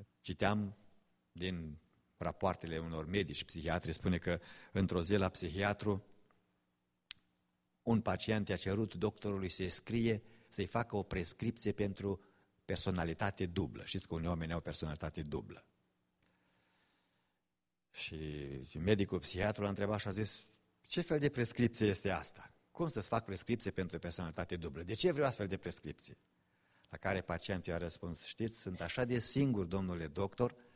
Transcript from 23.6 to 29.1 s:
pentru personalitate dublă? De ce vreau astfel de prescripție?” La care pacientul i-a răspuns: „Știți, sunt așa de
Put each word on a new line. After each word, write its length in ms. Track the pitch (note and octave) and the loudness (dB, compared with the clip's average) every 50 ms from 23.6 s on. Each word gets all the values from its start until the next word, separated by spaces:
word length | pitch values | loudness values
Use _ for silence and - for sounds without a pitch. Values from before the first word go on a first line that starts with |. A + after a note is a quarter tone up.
| - G2 | 0 -2
pentru 280 | - - F#2 E2+ - E2 | -2 -2 -2 -2 -4 -6
personalitate 580 | - F2 - - F2+ E2 D#2+ - F2 - F2+ | -4 -4 -2 -2 -2 -4 -4 -4 -2 -2 -4
dublă? 260 | F2 E2 E2 C#2 C#2 | -4 -4 -6 -8 -8
De 120 | E2+ F2 A2 | -6 -4 0
ce 160 | - - F3+ | 2 2 2
vreau 140 | D#3 C#3+ D3 | 4 4 2
astfel 200 | C3 A#2+ - G#2 | 0 2 0 -2
de 100 | F#2+ F#2+ | -2 -2
prescripție?” 600 | F#2 - F2 - - - D2+ C#2+ - - - - - _ _ _ _ _ _ _ _ _ _ _ _ - _ | -4 -4 -6 -6 -6 -8 -10 -10 -10 -14 -16 -18 -20 _ _ _ _ _ _ _ _ _ _ _ _ -18 _
La 80 | - | -12
care 240 | - - F#2+ G2 F#2 | -4 0 0 0 0
pacientul 520 | F2+ - E2+ E2+ - - G2 F2 E2+ - | 0 -2 -2 -2 -2 -2 -4 -2 -2 -2
i-a 60 | E2+ E2+ | -2 -2
răspuns: 460 | F2 E2 - - - F2 E2 - - | -2 -4 -6 -6 -6 -8 -8 -8 -10
„Știți, 360 | - - - A2 A2+ A#2 - | -12 -4 -4 -4 -2 -2 -4
sunt 200 | - F#2+ F#2 E2+ | -6 -6 -6 -4
așa 240 | E2+ F2 - - B2 | -4 -2 0 0 0
de 140 | A#2+ | 2